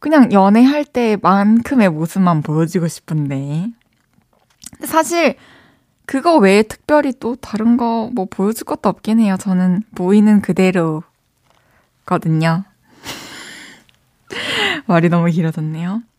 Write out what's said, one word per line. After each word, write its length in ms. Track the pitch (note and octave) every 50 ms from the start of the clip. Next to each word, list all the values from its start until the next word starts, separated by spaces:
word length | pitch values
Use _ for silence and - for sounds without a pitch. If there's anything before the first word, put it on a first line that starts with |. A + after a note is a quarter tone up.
| -
그냥 300 | C#4+ D#4 D4+ B3 G3 F#3+
연애할 520 | G3+ F#3+ G3 G#3 A3+ B3 C4 C#4+ D4 D4
때만큼의 1040 | - _ B3+ A#3+ A3+ G#3+ F#3+ - E3 F#3+ G3 G3+ G#3 A3 A#3 A#3 - C#4+ B3+ A3 F#3+
모습만 520 | D#3+ D3+ D#3+ E3 - F#3+ F#3+ F3+ E3+ D#3 C#3+
보여주고 460 | - D3+ D#3 E3 D#3+ E3 F#3 E3 E3+
싶은데. 840 | - - _ - E3 D#3 D3 C#3 C#3+ C3+ C#3 C#3+ C#3+ D#3+ F3+ A#3+ A#3 _ _ _ _ _ _ _ _ _ _ _ _ _ _ _ _ _ - - -
근데 140 | - - C4
사실 480 | - D#4+ D#4+ A#3+ E4 E4+ E4 C4+ - _ - - - - _ _ _ _ _ _ _ _ _
그거 300 | - - C4+ - F4 E4+ D#4
외에 260 | G#3 F#3+ F#3+ G#3 A3
특별히 480 | G#3+ - - _ - D4+ D4+ C#4+ C#4 B3 _
또 160 | - A3+ B3
다른 400 | C4+ - - - G#3+ A3 A#3 A#3+
거 340 | B3 A#3+ A#3 A3+ A#3 A3 A3 B3+
뭐 140 | - F#3 F#3+
보여줄 360 | - - F#3+ G3+ A3+ - -
것도 240 | - C#4+ D4+ - G#3+
없긴 320 | F3 _ _ - G#3+ A3+
해요. 160 | A3+ G3+ F#3+ F#3
저는 460 | - G3+ F#3 F3+ F#3 F#3 F3+ F3+ G#3+ _ -
보이는 480 | - F3+ F3+ G3 G#3+ G#3 G#3+ G#3+ G#3 F#3+
그대로거든요. 600 | - F3+ E3+ F#3+ F#3 F#3 F#3+ E3 D#3+ D#3 D#3 E3 _ _ _ _ _ _ _ _ _ _ _ _ _ _ _ _ _ _ _ _ - F3+ F3 - E3 D#3+ D#3 D#3+ E3 E3 E3+ G3 _ _ _ _ _ _ _ - - - - - - - - - - - - - - - - _ _ _ _ _ _ _ _ _
<laughs> 600 | _ - - - - - A#4 G#4 G4 F4+ D#4 C#4
말이 220 | - F#3+ E3 E3 F3
너무 220 | E3 F3 E3+ E3+
길어졌네요. 720 | E3 E3+ E3+ D#3+ D#3 - D#3 D#3 D#3 D#3+ E3+ F3 F#3+ A3+ A#3 _ _